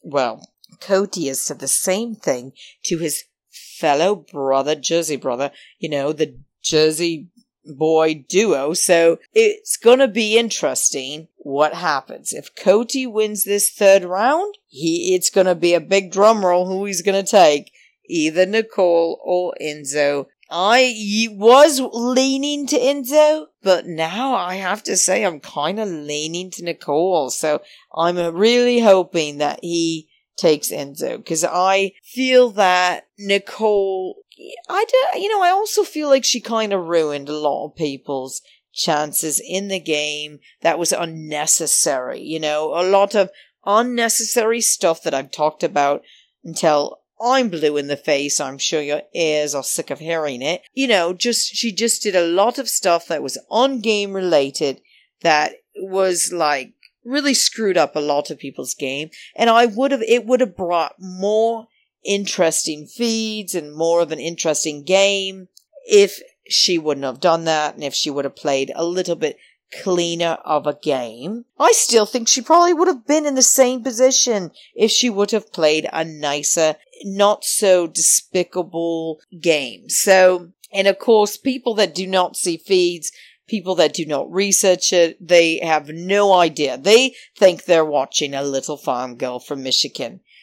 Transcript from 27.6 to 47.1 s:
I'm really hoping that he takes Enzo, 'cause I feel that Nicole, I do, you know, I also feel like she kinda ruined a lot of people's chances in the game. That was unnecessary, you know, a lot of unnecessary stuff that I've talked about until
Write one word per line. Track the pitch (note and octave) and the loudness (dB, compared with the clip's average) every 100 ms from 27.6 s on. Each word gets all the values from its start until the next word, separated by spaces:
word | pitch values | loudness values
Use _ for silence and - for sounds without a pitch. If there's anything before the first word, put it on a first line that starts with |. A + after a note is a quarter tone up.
| - - _ - | -6 -20 _ -2
I'm | E3+ F3+ | -2 0
really | E3+ E3 A3 B3 B3 A#3+ | -4 2 2 4 2 2
hoping | A3+ F#3+ F3 E3+ D3+ D3 | 6 4 4 -2 -4 -2
that | D3 C#3+ | -4 -2
he | F3 E3+ E3 D#3+ D#3 _ _ - | -4 -2 -2 -4 -8 _ _ -2
takes | E3+ D3+ - | 2 2 -2
Enzo, | - C#3 C#3 C3 A#2+ | -8 -10 -8 -8 -8
'cause | - E3 | -8 -4
I | - F3 F#3+ G3 G3 _ | -2 0 2 2 0 _
feel | _ A#3+ C4 B3+ B3 | _ -6 2 4 4
that | G3 F#3+ F3+ F3+ F3 - _ | 4 2 4 2 -2 -10 _
Nicole, | G3 G3 G3 - A3 G3+ G3 F#3+ F#3 - _ _ - - - | -2 -2 -2 -4 0 0 0 -4 -8 -12 _ _ -20 -18 -6
I | F#4 | -4
do, | A4+ B4+ C#5+ - | 0 2 0 -2
you | G4+ | -2
know, | G#4 | 0
I | F4 | 2
also | F#4+ G#4+ - | 2 0 -2
feel | F#4 D4+ D4 | -2 -2 2
like | C4+ - | 2 2
she | - | -4
kinda | - A3+ G#3+ G3 | -4 -4 -2 -2
ruined | E3 E3+ D#3 C#3+ C#3+ | 0 0 0 -4 -6
a | |
lot | D3+ D3 C#3 D3 | -4 -2 -2 -8
of | D3+ | -6
people's | D3+ C3+ - C3+ C3 - _ _ _ | -6 -6 -8 -8 -8 -12 _ _ _
chances | - - D3+ D3+ - D#3+ D3+ | -8 -2 -2 -2 -4 -4 -6
in | - F#3 G3+ | -4 -6 -4
the | F#3+ | -8
game. | D#3+ D3 D3+ D3 D3+ D3 _ _ | -4 -4 -2 -8 -12 -18 _ _
That | D#3+ D#3 | -2 0
was | E3 | -2
unnecessary, | - E3 D#3+ D#3 D3+ D3+ - D#3 - D#3 C3+ B2+ B2+ | -4 -4 -10 -10 -6 -2 -2 0 -2 0 -2 -4 -10
you | - D#3+ | -8 -6
know, | D#3 D3+ D#3 | -2 -2 -2
a | D#3+ | -2
lot | F#3 G3 G3+ | 2 2 2
of | - F#3+ - _ _ | 2 -2 -4 _ _
unnecessary | - G#3 B3 A#3+ A3+ G#3+ A3 A#3+ A3 A#3 | 0 0 0 -2 -2 -2 -2 0 0 0
stuff | A3 - F3+ E3 | -2 0 0 0
that | D#3+ | -2
I've | C#3 C#3 | -4 -6
talked | - D3+ - | -2 -2 0
about | E3 D3 C#3+ D3 _ _ _ _ | -4 0 0 0 _ _ _ _
until | E3+ D#3+ E3+ D3 C#3+ - _ | -14 -2 0 2 -2 -8 _